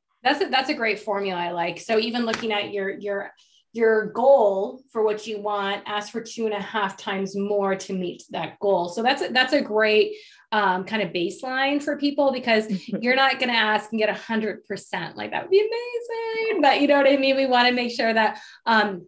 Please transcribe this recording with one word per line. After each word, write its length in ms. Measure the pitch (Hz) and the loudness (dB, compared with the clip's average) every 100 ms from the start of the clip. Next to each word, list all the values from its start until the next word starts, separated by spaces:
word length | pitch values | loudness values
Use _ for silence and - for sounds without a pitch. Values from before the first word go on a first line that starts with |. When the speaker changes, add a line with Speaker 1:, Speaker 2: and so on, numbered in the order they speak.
| _ _ | _ _
Speaker 1:
That's 180 | 247 294 | 0 0
a, 80 | 349 | 0
that's 200 | 247 262 | 0 0
a 40 | |
great 260 | 240 220 202 | 0 -2 -2
formula 400 | - 202 196 180 | -4 -4 -4 -4
I 120 | 175 | -4
like. 280 | 175 175 165 | -2 -4 -4
So 200 | - 226 | -2 0
even 260 | 240 240 226 | 0 -2 -2
looking 260 | 220 233 | -2 -2
at 220 | 208 - | -2 -4
your, 160 | 202 196 | -4 -6
your, 420 | - 202 196 - - _ _ _ | -6 -6 -6 -8 -14 _ _ _
your 360 | 226 226 214 202 | 0 2 4 0
goal 760 | 233 262 277 208 190 226 262 _ | 2 6 6 6 2 -4 -8 _
for 120 | 226 | -2
what 240 | 214 214 233 | 0 0 -6
you 120 | 208 | -8
want, 440 | 202 202 196 202 - | -4 -2 -2 -4 -6
ask 260 | 208 208 | -6 -6
for 100 | 233 | -8
two 240 | 226 - 220 | -8 -4 -4
and 80 | |
a 60 | 208 | -4
half 380 | 190 220 196 - | -4 -2 -2 -4
times 400 | - 196 196 196 | -6 -4 -4 -4
more 380 | 202 208 196 190 | -2 0 0 -2
to 180 | - | -4
meet 300 | 190 175 - - | -6 -6 -8 -10
that 280 | 170 156 - | -8 -8 -2
goal. 300 | 202 190 175 | 2 2 0
So 140 | 233 | -2
that's 180 | 233 277 | 0 0
a, 80 | - | 0
that's 240 | 240 254 | 0 2
a 80 | 294 | 0
great, 540 | 214 214 214 214 208 - - - _ | 0 2 4 4 2 -2 -16 -20 _
um, 320 | 214 196 185 190 | 0 0 0 -2
kind 180 | 220 | -4
of 60 | 180 | -2
baseline 720 | 180 180 - 254 262 277 285 | -2 -4 -4 -6 -2 0 0
for 160 | 294 285 | -2 -2
people, 340 | 285 285 277 | 0 2 2
because 360 | 254 240 220 220 | 2 2 2 2
Speaker 2:
Mm-hmm. 300 | 190 - 202 | -4 -6 -4
Speaker 1:
you're 140 | 233 262 | 0 4
not 240 | 269 247 | 2 2
gonna 140 | 247 | 0
ask 380 | 233 214 214 - | 2 2 0 -2
and 80 | 220 | 0
get 100 | 214 | 0
a 40 | |
hundred 520 | 196 - 220 214 - - | 0 -4 -2 -2 -4 -8
percent. 500 | 196 - 185 156 - | -10 -8 -8 -8 -8
Like, 160 | - | -6
that 120 | - | -6
would 80 | 359 | 2
be 80 | 381 | 4
amazing. 1040 | 440 466 494 480 480 453 453 453 440 415 | 4 -2 -6 -8 -6 -6 -4 -4 -2 2
But 200 | 285 - | 4 4
you 60 | 277 | 4
know 100 | 285 | 4
what 100 | 269 | 4
I 100 | 277 | 4
mean? 180 | 269 269 | 2 2
We 100 | 269 | 2
wanna 260 | 247 247 | 4 4
make 200 | 247 240 | 2 -2
sure 220 | - 226 | -2 0
that, 260 | 220 214 - - - - | 2 2 -2 -14 -6 2
um, 400 | 220 208 180 | 2 2 -2